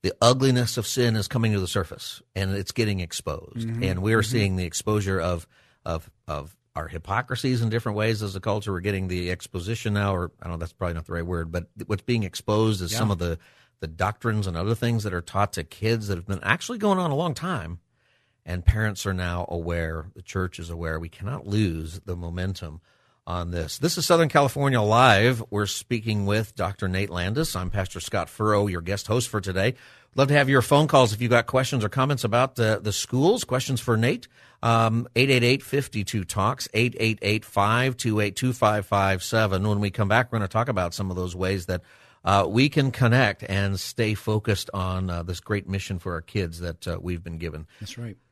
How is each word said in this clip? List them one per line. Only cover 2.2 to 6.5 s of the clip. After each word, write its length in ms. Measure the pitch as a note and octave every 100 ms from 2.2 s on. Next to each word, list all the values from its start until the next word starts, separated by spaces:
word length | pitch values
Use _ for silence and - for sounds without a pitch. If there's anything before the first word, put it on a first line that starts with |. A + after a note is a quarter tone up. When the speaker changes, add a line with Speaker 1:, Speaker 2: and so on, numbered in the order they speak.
| _ F#2
Speaker 1:
and 160 | F#2+
it's 160 | G2+ F#2+
getting 300 | - A2 F#2+
exposed. 680 | E2+ - - C#2+ - A#2 A2+
Speaker 2:
Mm-hmm. 160 | A#2
Speaker 1:
And 200 | F#2+ F2+
we're 180 | G2+ A2+
Speaker 2:
Mm-hmm. 100 | A2
Speaker 1:
seeing 260 | A#2+ G2+ F#2
the 80 |
exposure 540 | F2 - - G#2+ G2 F#2+
of, 280 | E2+ F2 - _ _ _
of, 240 | - E2 - _ -
of 280 | D2 D2